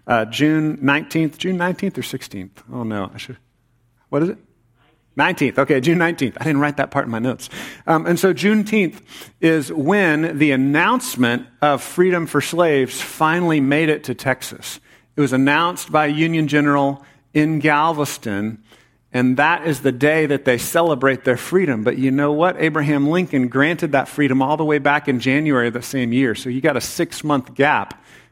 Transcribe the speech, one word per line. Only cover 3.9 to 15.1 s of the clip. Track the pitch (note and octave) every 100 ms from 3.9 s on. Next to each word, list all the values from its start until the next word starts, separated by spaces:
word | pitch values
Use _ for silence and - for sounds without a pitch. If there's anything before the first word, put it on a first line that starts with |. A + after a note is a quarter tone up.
| _ -
what | C#3+
is | E3+
it? | A3 _ _ _ _ _ _ _ -
Nineteenth. | D#3+ F3 C#3 B2+
Okay, | C#3 C#3
June | D#3 E3+
nineteenth. | E3 F3 C3 -
I | D#3+
didn't | C#3+
write | D3 C#3+
that | C3+
part | C#3 B2+
in |
my | A2
notes. | B2+ A2+ - - - - -
Um, | D#3+ E3
and | F3
so | F#3+
Juneteenth | C#3+ F#3+ G#3+ G#3 G#3+ E3+ - - - - -
is | D#3+ D#3+ C#3
when | D#3+ C#3 G3+ F3+ D3+ D#3+ D3
the | D3+
announcement | C3 C#3 D3 F#3+ B3 - B2 A#2+ B2 - -
of | D3 C#3
freedom | - - F#3 F3 D#3+
for | D3
slaves | - E3 E3+ C#3 B2+ -
finally | - - D#3 E3+ F3 D#3
made | C3+ C#3+ D#3+
it | D3+ -
to | B2
Texas. | C3+ B2+ - - - - _ _ _